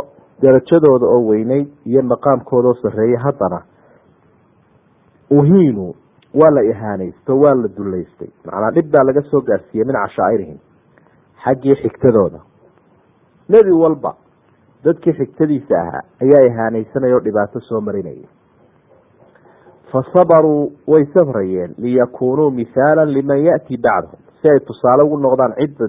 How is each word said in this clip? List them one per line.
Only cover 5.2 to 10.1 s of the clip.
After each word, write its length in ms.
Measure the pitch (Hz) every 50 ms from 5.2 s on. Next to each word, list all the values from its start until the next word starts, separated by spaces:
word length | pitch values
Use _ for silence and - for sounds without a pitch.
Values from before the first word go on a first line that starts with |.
| _ -
uhiinu, 640 | 139 143 143 147 185 196 175 143 113 101 92 87 - _ _ _ _ _ _ _ -
waa 160 | 135 156 160
la 120 | 147 135
ihaanaysto, 760 | 110 110 110 101 107 107 101 95 92 87 - _ _ - 131 135
waa 140 | 147 147 139
la 140 | 127 113 104
dullaystay. 640 | 95 98 101 98 92 92 85 - _ - - - _ _ -
Macnaa, 260 | 90 92 95 107 110
dhib 200 | 101 165 165 151
baa 140 | 143 147 131
laga 180 | 135 131 147 143 143
soo 100 | 151 139
gaarsiiyey 440 | 127 120 107 92 - _ - 110 113
min 80 | 131 135
cashaa'irihim, 640 | 113 101 98